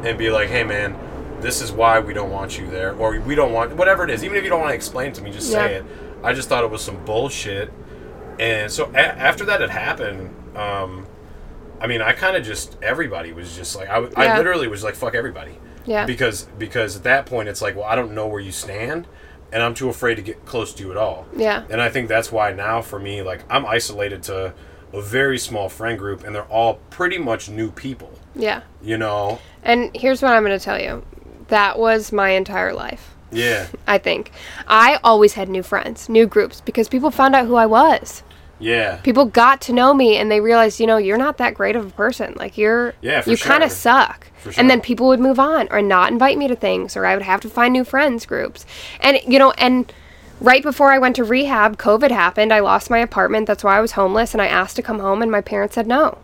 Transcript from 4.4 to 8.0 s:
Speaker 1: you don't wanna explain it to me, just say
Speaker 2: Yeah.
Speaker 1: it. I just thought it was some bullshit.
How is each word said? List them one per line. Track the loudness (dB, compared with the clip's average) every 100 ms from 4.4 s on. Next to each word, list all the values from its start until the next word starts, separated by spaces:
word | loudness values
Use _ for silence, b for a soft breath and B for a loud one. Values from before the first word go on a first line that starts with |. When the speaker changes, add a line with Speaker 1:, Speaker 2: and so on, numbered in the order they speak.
Speaker 1:
you | -2
don't | -2
wanna | -2
explain | -4 -8 -8 -8
it |
to | -10
me, | -14
just | -10 -4
say | -2 -2
Speaker 2:
Yeah. | -4
Speaker 1:
it. | -10 B B B
I | -4
just | -4 -2
thought | -2
it | -2
was | -6
some | -12 -12
bullshit. | -4 -4 -4 -6 -8 -8 -10 -14 B B